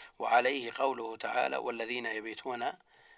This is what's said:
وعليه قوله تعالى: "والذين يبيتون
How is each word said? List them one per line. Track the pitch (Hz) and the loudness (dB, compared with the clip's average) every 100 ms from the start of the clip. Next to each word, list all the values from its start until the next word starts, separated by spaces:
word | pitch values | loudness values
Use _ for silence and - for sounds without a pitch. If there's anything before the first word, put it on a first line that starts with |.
| - - | -18 -6
وعليه | 113 120 127 139 117 | 4 6 6 2 -4
قوله | 123 135 120 113 110 | 0 0 0 -6 -6
تعالى: | 110 123 131 135 | -2 2 2 0
"والذين | 120 117 113 123 117 | -2 -4 -4 -4 -4
يبيتون | 107 110 104 131 120 123 - _ - - | -4 -6 -8 -6 -4 -4 -6 _ -20 -20